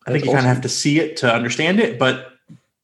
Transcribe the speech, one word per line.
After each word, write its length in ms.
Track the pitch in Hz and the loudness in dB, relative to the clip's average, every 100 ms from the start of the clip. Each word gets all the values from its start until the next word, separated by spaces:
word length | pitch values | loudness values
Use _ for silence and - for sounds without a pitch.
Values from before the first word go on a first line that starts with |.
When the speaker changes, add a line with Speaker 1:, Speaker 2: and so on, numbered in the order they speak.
| - | -4
Speaker 1:
I 40 | |
think 120 | 139 | -2
Speaker 2:
That's 20 | 135 | 2
Speaker 1:
you 60 | |
kinda 60 | 135 | 2
Speaker 2:
awesome. 80 | 127 | 2
Speaker 1:
have 120 | 123 | 0
to 80 | 123 | -2
see 300 | - 147 151 | -2 0 0
it 160 | 156 - | 0 0
to 160 | 123 | 0
understand 460 | 117 120 - 160 208 | 0 -2 -2 0 2
it, 180 | 226 127 | 0 0
but 360 | 131 127 - - _ - _ _ | 0 0 -8 -20 _ -20 _ _